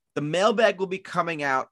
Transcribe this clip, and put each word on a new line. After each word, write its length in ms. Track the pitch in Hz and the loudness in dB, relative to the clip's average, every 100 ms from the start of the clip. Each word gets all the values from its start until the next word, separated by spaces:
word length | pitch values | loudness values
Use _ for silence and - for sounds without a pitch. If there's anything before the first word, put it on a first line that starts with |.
| _ 147 | _ -6
the 40 | |
mailbag 600 | 147 170 214 220 214 185 | -2 2 2 4 2 2
will 80 | 190 | -4
be 100 | 180 | -6
coming 460 | - 175 170 156 | -6 -4 -2 -2
out 240 | 143 131 - | 0 0 -2